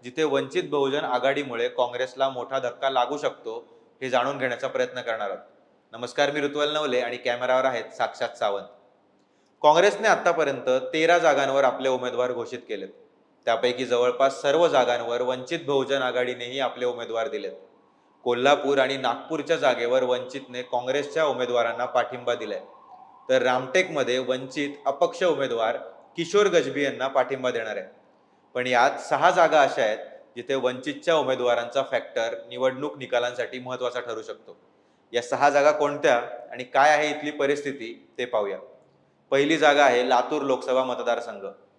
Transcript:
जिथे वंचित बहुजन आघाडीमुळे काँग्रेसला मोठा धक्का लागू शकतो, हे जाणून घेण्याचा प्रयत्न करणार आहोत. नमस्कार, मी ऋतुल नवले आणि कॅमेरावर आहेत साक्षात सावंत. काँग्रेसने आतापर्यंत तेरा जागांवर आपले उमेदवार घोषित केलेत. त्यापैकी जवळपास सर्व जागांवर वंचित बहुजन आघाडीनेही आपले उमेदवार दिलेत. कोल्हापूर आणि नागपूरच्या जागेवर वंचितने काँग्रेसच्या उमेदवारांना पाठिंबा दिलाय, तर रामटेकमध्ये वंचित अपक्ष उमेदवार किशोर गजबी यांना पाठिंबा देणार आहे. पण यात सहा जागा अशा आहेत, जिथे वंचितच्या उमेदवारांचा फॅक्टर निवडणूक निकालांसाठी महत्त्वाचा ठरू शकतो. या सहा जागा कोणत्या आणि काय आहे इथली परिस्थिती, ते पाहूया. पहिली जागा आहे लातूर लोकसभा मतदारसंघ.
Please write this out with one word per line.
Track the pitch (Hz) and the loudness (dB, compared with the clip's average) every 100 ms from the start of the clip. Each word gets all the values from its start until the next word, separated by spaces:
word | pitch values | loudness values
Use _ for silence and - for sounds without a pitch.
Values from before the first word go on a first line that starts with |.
जिथे | 120 127 | -10 -2
वंचित | 156 135 135 180 156 | 0 0 0 -4 -2
बहुजन | 143 135 143 151 | -2 0 -2 -2
आघाडीमुळे | 123 131 143 135 117 123 | 0 0 -2 -4 -4 -4
काँग्रेसला | 123 123 123 127 131 135 | -2 -4 -2 -6 -2 -4
मोठा | 127 117 135 | -4 -6 -4
धक्का | 123 120 135 | -4 -4 -2
लागू | 131 123 143 | 0 0 -2
शकतो, | 135 - 113 113 - - _ _ | -4 -6 -12 -12 -14 -20 _ _
हे | 131 | -2
जाणून | 123 127 139 | 0 0 -2
घेण्याचा | 131 120 131 | -4 -4 -6
प्रयत्न | 127 123 123 | -2 -4 -4
करणार | 117 110 104 | -6 -6 -6
आहोत. | 95 - _ _ _ _ | -8 -12 _ _ _ _
नमस्कार, | 117 120 - 143 | -12 -8 0 0
मी | 147 | 0
ऋतुल | 143 147 147 | -4 -2 -2
नवले | 151 151 123 | 0 0 -2
आणि | 120 123 | -2 -6
कॅमेरावर | 123 120 123 127 | -4 -2 0 2
आहेत | 131 120 107 - | 2 -2 -8 -4
साक्षात | 113 - 117 - | -6 -4 -8 -2
सावंत. | 110 101 95 - _ _ _ _ _ _ _ _ | -2 -2 -8 -20 _ _ _ _ _ _ _ _
काँग्रेसने | 151 156 196 202 214 | 4 6 6 4 2
आतापर्यंत | 180 175 165 147 131 123 127 - | 4 4 2 0 0 0 0 0
तेरा | 160 160 175 | 0 4 6
जागांवर | 160 139 135 135 | 6 4 2 4
आपले | 131 131 131 | 2 2 0
उमेदवार | 127 123 117 123 | 0 -2 -2 -2
घोषित | 120 113 120 - | -2 -6 -10 -10
केलेत. | 104 95 - - _ _ _ - | -10 -10 -16 -20 _ _ _ -2
त्यापैकी | 113 127 123 | 0 0 -2
जवळपास | 127 120 123 123 135 135 | 0 2 2 2 0 0
सर्व | 143 147 170 | 0 4 4
जागांवर | 139 120 120 117 120 | 4 2 0 -2 -2
वंचित | 127 127 127 165 117 | -2 -4 -4 -8 -2
बहुजन | 139 131 139 | -2 0 -2
आघाडीनेही | 127 123 123 123 120 135 | 0 -2 -4 -4 -8 -4
आपले | 127 123 123 | -4 -2 -4
उमेदवार | 117 113 113 110 | -4 -6 -4 -4
दिलेत. | 104 95 - - _ _ _ _ _ | -6 -8 -12 -20 _ _ _ _ _
कोल्हापूर | 123 120 131 143 139 139 | -2 2 4 2 2 2
आणि | 131 135 | 2 0
नागपूरच्या | 123 127 - 160 143 165 | -2 -4 -6 -8 -2 2
जागेवर | 139 120 120 131 | 2 2 2 2
वंचितने | 127 123 123 139 131 123 | 2 0 -2 -12 -12 -12
काँग्रेसच्या | 123 123 123 139 143 160 156 | -4 -4 -2 -2 -2 0 0
उमेदवारांना | 127 123 120 113 117 127 | 0 0 0 0 -2 -2
पाठिंबा | 123 120 127 123 | 0 -2 -4 -4
दिलाय, | 120 107 101 - - - - - - - | -4 -4 -10 -12 -20 -20 -20 -20 -20 0
तर | 131 | 2
रामटेकमध्ये | 120 127 131 185 180 156 120 127 | 2 0 0 0 0 -2 0 -2
वंचित | 123 131 135 151 143 143 139 | -2 -4 -4 -6 -6 -4 -4
अपक्ष | 135 170 - | 0 0 2
उमेदवार | 185 143 131 117 110 131 - - - - | 0 0 -2 0 -2 -2 -8 -18 -16 -8
किशोर | 165 202 202 | 0 2 4
गजबी | 175 139 139 | 4 2 -2
यांना | 139 120 131 | -2 -2 -2
पाठिंबा | 135 127 135 127 | 0 0 -2 -2
देणार | 117 110 101 | -2 -4 -8
आहे. | 92 - _ _ _ _ _ | -10 -18 _ _ _ _ _
पण | 123 123 | -4 2
यात | 123 131 - | 4 4 2
सहा | - 143 165 | -2 4 4
जागा | 180 160 151 | 6 4 6
अशा | 135 - | 4 2
आहेत, | 113 110 - - - 120 | 0 -2 -8 -18 -18 -16
जिथे | 120 135 | -4 0
वंचितच्या | 127 127 147 139 - 160 | 0 -2 -8 -6 0 2
उमेदवारांचा | 131 127 123 117 120 139 | 2 0 2 0 0 -4
फॅक्टर | 127 123 - 123 117 - 120 | -2 -4 -4 -4 -4 -6 -12
निवडणूक | 123 131 131 147 147 | -2 -2 -2 -10 -10
निकालांसाठी | 123 123 123 123 117 127 | -4 -2 -2 -4 -8 -8
महत्त्वाचा | 127 127 123 120 | -10 -6 -4 -6
ठरू | 120 110 | -8 -10
शकतो. | 110 107 - - _ _ _ _ _ | -10 -16 -18 -20 _ _ _ _ _
या | 120 | -6
सहा | 117 127 143 | -4 2 4
जागा | 143 143 | 6 4
कोणत्या | 147 143 143 156 120 120 - - | 4 0 2 2 2 0 -12 -14
आणि | 117 | -14
काय | 127 139 147 | -2 4 6
आहे | 147 151 | 4 2
इथली | 147 147 | -4 -6
परिस्थिती, | 147 139 143 143 127 113 113 _ - | -2 0 0 -2 -8 -12 -14 _ -10
ते | |
पाहूया. | 123 113 101 95 - - _ _ _ _ _ | -4 -2 -2 -6 -12 -20 _ _ _ _ _
पहिली | 135 147 160 | 2 2 4
जागा | 151 143 | 4 6
आहे | 139 123 127 | 6 6 4
लातूर | 123 127 151 | 2 2 -2
लोकसभा | 139 127 127 127 | 0 0 2 0
मतदारसंघ. | 127 120 117 117 120 104 98 - _ | 0 -2 -2 -2 -4 -12 -14 -16 _